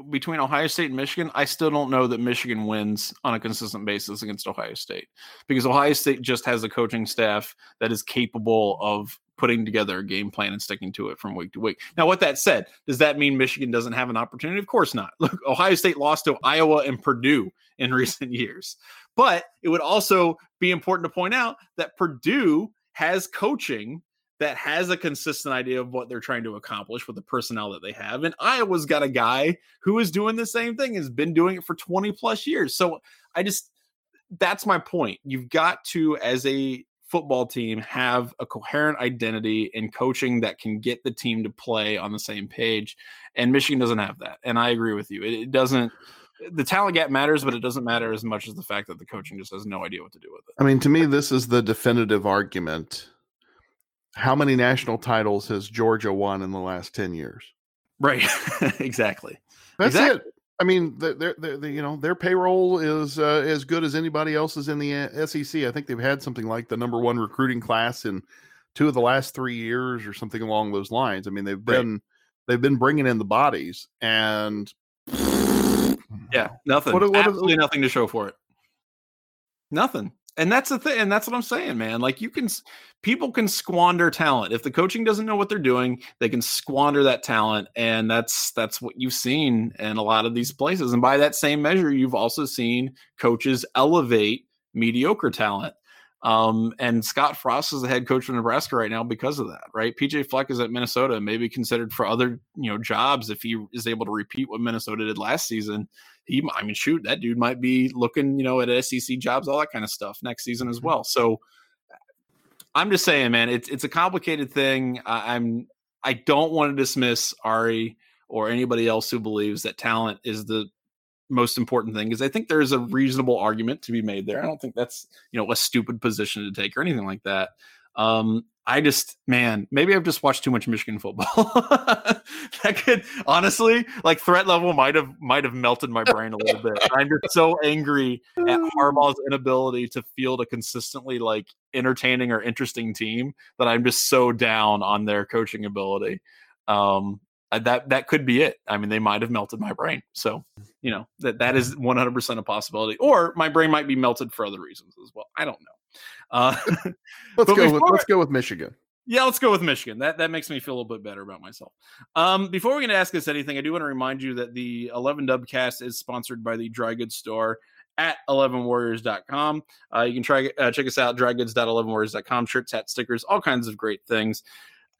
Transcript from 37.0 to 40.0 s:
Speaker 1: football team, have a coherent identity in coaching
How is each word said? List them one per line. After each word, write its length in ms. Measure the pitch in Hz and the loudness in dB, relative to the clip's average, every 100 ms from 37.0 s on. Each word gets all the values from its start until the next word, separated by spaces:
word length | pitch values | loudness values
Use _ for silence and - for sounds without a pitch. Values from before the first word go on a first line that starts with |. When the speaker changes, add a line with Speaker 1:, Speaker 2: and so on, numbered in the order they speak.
| _ | _
Speaker 1:
football 400 | 170 143 127 117 | -4 0 -2 -2
team, 320 | 127 113 110 | -4 -4 -6
have 560 | 107 139 127 123 120 - | -6 -2 0 0 -2 -8
a 60 | 123 | -12
coherent 540 | 110 - 147 151 147 | -12 -6 0 0 0
identity 720 | 123 120 113 110 110 110 104 | -4 -2 -4 -2 -2 -2 -2
in 160 | 113 110 | -6 -10
coaching 520 | - | -4